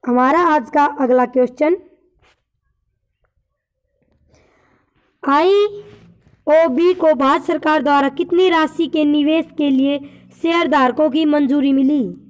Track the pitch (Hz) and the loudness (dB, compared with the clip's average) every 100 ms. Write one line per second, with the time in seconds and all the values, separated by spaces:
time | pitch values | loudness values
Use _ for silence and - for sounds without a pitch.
0 | - 247 254 311 349 302 220 294 285 285 | -2 0 0 2 2 0 0 0 0 -2
1 | 262 254 247 254 247 254 302 370 - _ | 0 0 0 0 -2 -2 -2 -2 -6 _
2 | _ _ _ _ _ _ _ _ _ _ | _ _ _ _ _ _ _ _ _ _
3 | _ _ _ _ _ _ _ _ _ _ | _ _ _ _ _ _ _ _ _ _
4 | _ _ _ _ _ _ _ _ _ _ | _ _ _ _ _ _ _ _ _ _
5 | _ _ - 277 339 403 415 403 - - | _ _ -2 0 2 2 0 -4 -20 -20
6 | - _ _ _ - 311 330 254 349 359 | -20 _ _ _ 0 2 2 2 0 2
7 | 320 302 262 277 277 311 311 302 269 285 | 0 2 2 0 -2 -4 0 -2 0 0
8 | 277 269 349 349 370 330 311 - 320 320 | 0 -4 -2 0 2 2 -2 -2 -4 0
9 | 302 294 294 320 320 - 285 269 269 285 | 0 0 0 0 -4 -4 -2 0 0 -4
10 | 285 - _ - 330 339 339 285 254 247 | -8 -20 _ -8 -4 -2 0 0 0 0
11 | 311 269 311 294 285 285 277 269 269 294 | 0 0 0 0 0 0 0 0 0 0
12 | 202 180 - | -4 -8 -20